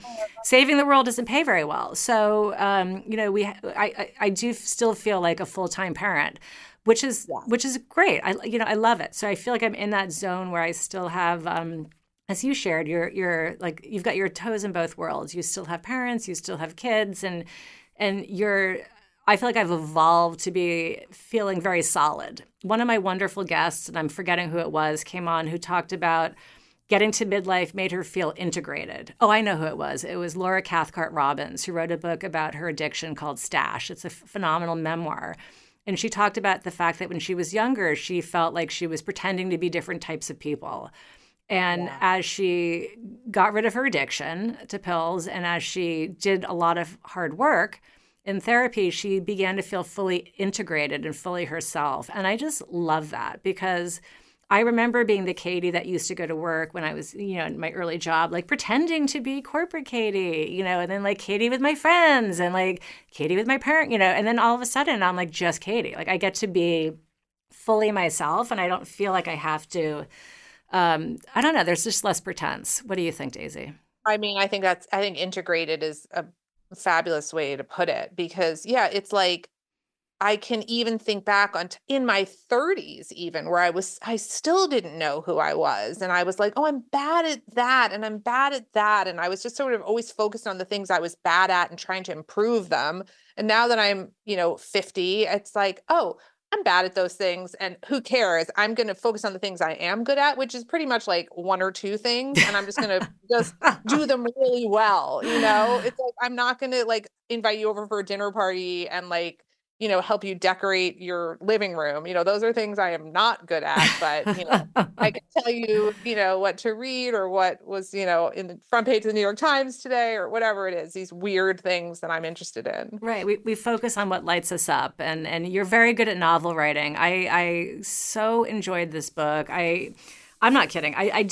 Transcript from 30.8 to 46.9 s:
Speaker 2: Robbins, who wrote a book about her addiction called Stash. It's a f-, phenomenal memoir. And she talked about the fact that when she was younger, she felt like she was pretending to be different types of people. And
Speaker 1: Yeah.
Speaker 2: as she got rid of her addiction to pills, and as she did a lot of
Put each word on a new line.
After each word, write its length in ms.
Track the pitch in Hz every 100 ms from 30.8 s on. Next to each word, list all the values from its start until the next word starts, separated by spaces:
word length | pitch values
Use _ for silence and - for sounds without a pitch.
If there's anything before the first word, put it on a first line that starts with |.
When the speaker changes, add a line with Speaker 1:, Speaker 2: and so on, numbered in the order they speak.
| 156 - 160
Speaker 2:
Robbins, 540 | 160 139 139 147 - -
who 80 |
wrote 160 | 170 165
a 80 | 165
book 260 | 170 165
about 300 | 190 160 156
her 160 | 147 170
addiction 440 | 147 151 - 160
called 240 | 151 147 139
Stash. 520 | - 151 - - -
It's 160 | 175 175
a 20 |
f-, 140 | -
phenomenal 500 | - 208 175 160 170
memoir. 600 | 165 156 165 165 - - - - - _ _ -
And 120 | 190
she 120 | 226
talked 260 | 202 208 208
about 280 | 202 185
the 60 | -
fact 280 | - 170 165
that 100 | 180
when 100 | 175
she 160 | 156
was 200 | 180 165
younger, 420 | 202 233 254 180 147
she 240 | - 180
felt 320 | 165 175 165
like 180 | 170 165
she 160 | - 170
was 140 | 156
pretending 480 | 156 190 185 185 185
to 80 | 185
be 140 | 175
different 320 | 170 170 170
types 260 | - 160 -
of 100 | 151
people. 520 | 151 143 - 123 - - - - _ _ -
And 360 | 185 180 175
Speaker 1:
Yeah. 140 | 180 -
Speaker 2:
as 240 | 190 185 165
she 640 | - 190 175 170 170 - 220 226 - 240
got 240 | 208 208
rid 100 | 208
of 80 | 220
her 140 | 220 262
addiction 720 | 170 135 - 147 170 220 - -
to 100 | 202
pills, 480 | 190 170 165 180 170
and 200 | 185 175
as 160 | 170
she 460 | - 185 170 160 156
did 360 | 170 202 190
a 80 | -
lot 240 | 175 170 170
of 220 | 165